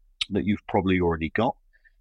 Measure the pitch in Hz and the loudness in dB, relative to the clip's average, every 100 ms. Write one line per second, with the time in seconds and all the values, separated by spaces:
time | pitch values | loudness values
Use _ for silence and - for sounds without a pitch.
0 | _ _ - 98 92 101 - 107 95 92 | _ _ -4 -2 0 -2 0 0 2 2
1 | 87 82 80 - 117 - _ _ _ _ | 2 0 -2 0 -2 -2 _ _ _ _